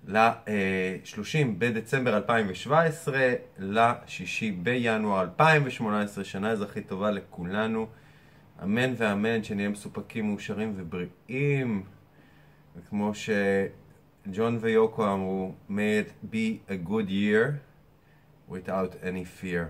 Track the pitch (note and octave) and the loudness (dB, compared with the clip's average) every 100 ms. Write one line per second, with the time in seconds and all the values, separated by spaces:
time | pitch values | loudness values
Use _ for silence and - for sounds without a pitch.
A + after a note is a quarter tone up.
0 | - G2+ A2+ A2+ - G#2+ F#2+ F#2+ F#2 F#2 | 0 4 4 4 -4 0 0 0 -2 -4
1 | - - G#2 D#3 C3+ F#2+ A#2+ A2 A2 C3+ | -10 -10 -4 0 0 2 0 0 -2 0
2 | B2 G#2 G2+ A#2 G#2 F2+ A2+ D3+ E3 D3+ | 2 0 2 0 0 -4 2 4 4 0
3 | - C3+ B2+ A#2+ - - F#2+ G#2 A#2 A#2+ | -2 2 2 2 -6 -10 -2 4 4 4
4 | - - F2+ - A2 F#2 F2+ B2 A#2 A2 | -6 -12 -6 -4 -4 -2 0 0 2 0
5 | G#2+ G2 F2+ - D3+ D#3 C#3 A#2+ A2+ G#2 | 2 0 0 4 6 6 4 -2 0 0
6 | G#2 G2+ F#2+ G2 G#2 A2+ G2+ - - F#2+ | -2 -4 -8 -4 -2 -2 -4 -6 -8 -2
7 | G#2 G2 - - F2 G2+ A2 A2+ A2 - | -2 -2 -6 -10 -6 -2 0 -2 -4 -10
8 | - - - - - - F2+ A2 B2+ A#3+ | -20 -20 -20 -20 -20 -10 -2 2 2 2
9 | - G3+ G#3 A2+ G#2+ G3+ G3+ G3+ - - | 0 2 2 0 -2 -2 -2 -2 -8 -10
10 | G2+ A2+ G#2+ G2+ - G2+ A2 G2 E2+ F2+ | -8 -4 -2 -2 -4 -4 -4 -4 -6 -6
11 | F2 - - B2+ C#3+ C#3 B2+ G#2 F#2+ - | -6 -10 -8 -2 0 2 0 -2 -4 -16
12 | - - - - - - - - - G#2 | -20 -20 -20 -20 -20 -20 -20 -20 -8 -2
13 | G#2 G#2 - G#2 G2 G2 G2 - - - | -2 -2 -2 0 2 2 0 -4 -20 -20
14 | _ _ G2+ F#2 A2+ A#2 A2+ A2 A2 A2 | _ _ -10 -2 0 0 2 4 4 4
15 | G#2 G2 F#2+ F#2+ F#2 F2+ - G2 G#2 G#2+ | 0 2 0 -2 -4 -8 -8 -2 0 0
16 | G2+ - G#2 A2 A2+ A2 - G2 E2+ G#2+ | -2 -8 -8 -2 -2 -2 -6 -8 -2 -2
17 | G2+ G2 G#2 G#2+ B2 C#3+ - - - _ | 0 0 4 4 4 0 -8 -20 -20 _
18 | _ - _ - - F#2 F2+ F#2+ F#2 - | _ -20 _ -20 -14 -12 -4 -2 -2 -4
19 | F#2 F#2 F2+ - F#2+ F2 E2 | -8 -8 -8 -10 -6 -4 -4